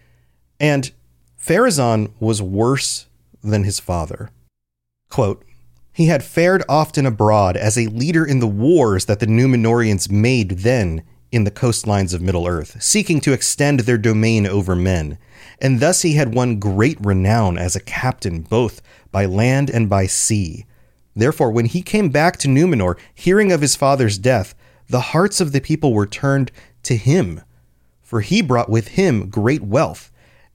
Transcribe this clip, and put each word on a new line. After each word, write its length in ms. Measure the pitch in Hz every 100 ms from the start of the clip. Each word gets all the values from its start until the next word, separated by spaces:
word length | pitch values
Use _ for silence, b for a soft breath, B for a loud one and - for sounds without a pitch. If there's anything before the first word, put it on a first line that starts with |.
| b b b b _ _
And 320 | 151 143 135 - _ _ _ _
Pharazôn 720 | - 170 254 151 123 113 107 -
was 220 | 110 107
worse 640 | 92 98 120 135 - - - _ _ _
than 200 | 104 104
his 160 | 101 -
father. 500 | - 87 80 - - _ _ _ _ _ _ _ _
Quote, 340 | - 104 - - - - _ -
"He 160 | - 165
had 160 | 151
fared 400 | - - 175 185 -
often 360 | 143 156 - 135
abroad 520 | 107 107 107 95 92
as 200 | 107 113
a 100 | 113
leader 380 | 110 147 165 156
in 140 | 131
the 80 | 113
wars 580 | 101 127 175 117 95 -
that 140 | 101
the 80 | 110
Numenorians 800 | 110 131 123 113 120 110 98 -
made 500 | 101 117 127 95 90
then 440 | 104 127 92 80 - b _
in 120 | 117
the 80 | 101
coastlines 640 | - 123 110 110 101 92
of 80 | 87
Middle-earth, 600 | 90 90 87 85 - -
seeking 380 | - 208 196 156
to 120 | 143
extend 480 | 127 - - 143 139
their 160 | 113 120
domain 480 | 113 107 110 113 101
over 300 | 101 92 87
men. 420 | 92 90 76 73 B B B B
And 200 | 135 123
thus 240 | 151 180
he 100 | 175
had 220 | 151 127 113
won 240 | 123 107
great 380 | 101 95 123 165
renown 540 | 101 95 95 113 101 87
as 180 | 87 92
a 60 |
captain 600 | - - 127 - 101 82
both 400 | 80 110 113 - b b b
by 140 | 98 98
land 440 | 95 120 135 139
and 200 | 117 107
by 180 | 98 95
sea. 580 | - - 107 87 82 - _ _ _ _ -
Therefore, 360 | 120 156 131
when 140 | 113 117
he 160 | 180
came 280 | - 214 190
back 280 | 143 170 -
to 100 | 143
Numenor, 500 | 131 180 135 90 85 B
hearing 380 | - - 196 202
of 100 | 165
his 140 | 143 -
father's 420 | 139 139 117 101
death, 380 | 120 123 92 - b b -
the 120 | 123
hearts 420 | - 156 202 -
of 100 | 165
the 100 | 139
people 320 | - 156 147
were 140 | 107 101
turned 440 | - 139 139 127 b b b
to 120 | - 117
him, 460 | 127 180 92 76 - _ _ _ _ _
for 200 | _ 113
he 200 | 104 202
brought 280 | 160 123 110
with 200 | 113 107
him 400 | - 190 113 92
great 340 | 110 107 151
wealth 480 | 101 120 156 - - b b b b